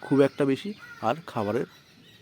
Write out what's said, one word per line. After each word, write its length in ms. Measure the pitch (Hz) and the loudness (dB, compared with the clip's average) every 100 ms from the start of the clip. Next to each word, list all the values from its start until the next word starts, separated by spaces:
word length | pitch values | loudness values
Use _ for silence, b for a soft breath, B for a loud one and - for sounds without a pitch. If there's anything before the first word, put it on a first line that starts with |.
খুব 200 | - 139 | 2 4
একটা 240 | 139 - | 4 4
বেশি 260 | 143 135 202 208 - - | 0 0 -4 -12 -16 -4
আর 140 | 107 143 - | -2 -2 -4
খাবারের, 400 | - 101 110 85 - - - - - | -4 -2 -2 -4 -12 -20 -20 -20 -20